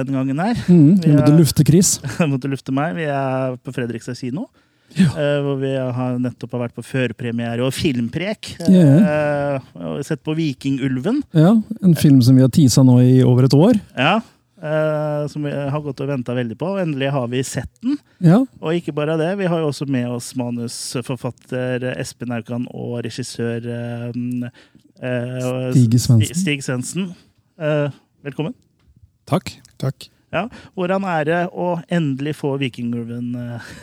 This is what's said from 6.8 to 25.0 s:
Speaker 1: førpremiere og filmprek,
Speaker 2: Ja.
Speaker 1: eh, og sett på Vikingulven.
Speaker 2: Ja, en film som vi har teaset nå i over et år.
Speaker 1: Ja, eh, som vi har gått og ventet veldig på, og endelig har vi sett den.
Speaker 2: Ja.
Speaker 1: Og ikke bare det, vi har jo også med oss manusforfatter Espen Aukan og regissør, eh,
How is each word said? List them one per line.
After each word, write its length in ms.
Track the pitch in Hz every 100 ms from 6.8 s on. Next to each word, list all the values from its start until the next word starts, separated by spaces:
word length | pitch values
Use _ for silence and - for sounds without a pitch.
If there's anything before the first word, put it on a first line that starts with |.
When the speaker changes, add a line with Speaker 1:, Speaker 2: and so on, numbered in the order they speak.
Speaker 1:
førpremiere 800 | - 135 123 110 120 117 117 117
og 80 | 131
filmprek, 840 | - 170 123 117 160 185 220 - - -
Speaker 2:
Ja. 880 | 185 151 143 196 151 147 143 143 135
Speaker 1:
eh, 40 | - -
og 280 | 85 156
sett 200 | 139 156
på 120 | - 156
Vikingulven. 880 | 160 127 139 135 139 127 151 285 -
Speaker 2:
Ja, 220 | 160 165 226 214 220
en 140 | 185 156
film 260 | 151 135
som 140 | 123 131
vi 60 |
har 80 | 131
teaset 340 | - 135 143 131
nå 140 | 123
i 200 | 123 127
over 220 | 123 123 131
et 80 |
år. 260 | 139 196 226 - -
Speaker 1:
Ja, 220 | 139 214 - _ _ _
eh, 680 | 160 156 156 151 151 147 147
som 160 | 151
vi 60 | 147
har 300 | 143 143 151
gått 180 | 147 135
og 60 | 139
ventet 280 | 139 123 123
veldig 200 | 120 110
på, 100 | 165
og 120 | 196
endelig 300 | 170 135 139
har 160 | 143 120
vi 140 | 123
sett 260 | 135 - - _
den. 160 | 240 285 _ -
Speaker 2:
Ja. 160 | 170 196 262 _
Speaker 1:
Og 100 | 156
ikke 200 | 170 165 147
bare 220 | 151 160
det, 200 | 160 202
vi 80 | 180
har 140 | 170
jo 80 | 156
også 160 | 135 139
med 200 | 131 120
oss 260 | 120 - 127
manusforfatter 1500 | 120 120 117 - - 131 120 127 127 - - 127 127 123 127 -
Espen 320 | 123 - 120
Aukan 360 | 117 110 120 123
og 300 | - 123 120
regissør, 640 | 120 120 123 - 117 117 120
eh, 840 | 120 120 117 120 120 123 123 120 - _ _ _ _